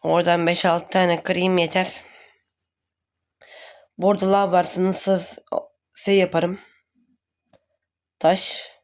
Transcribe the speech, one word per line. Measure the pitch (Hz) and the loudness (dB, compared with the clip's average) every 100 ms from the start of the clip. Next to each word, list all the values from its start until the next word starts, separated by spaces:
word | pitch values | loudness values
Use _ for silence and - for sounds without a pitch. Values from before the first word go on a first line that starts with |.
Oradan | 160 165 175 175 170 | 0 0 2 2 2
beş | 175 | 0
altı | 185 170 170 | 0 0 0
tane | 190 180 170 | 0 2 0
kırayım, | - 180 185 180 | -2 -2 0 0
yeter. | 170 185 185 - - - - _ _ _ _ _ _ _ _ _ _ _ - - - - _ - | 0 -2 -2 -6 -18 -20 -20 _ _ _ _ _ _ _ _ _ _ _ -20 -20 -20 -20 _ -2
Burada | 185 202 190 | 0 2 2
lav | 196 196 | 2 4
var, | 180 | 2
sınırsız | 175 - 185 185 - 190 175 - _ - - _ _ - | 0 -2 -2 -2 -2 -2 -2 -16 _ -8 -8 _ _ -10
şey | - 196 | 0 2
yaparım. | 185 170 170 196 - _ _ _ _ _ _ _ _ _ _ _ _ _ _ _ | 2 0 -2 -6 -14 _ _ _ _ _ _ _ _ _ _ _ _ _ _ _
Taş. | 160 185 - - - - | 0 0 -4 -12 -14 -20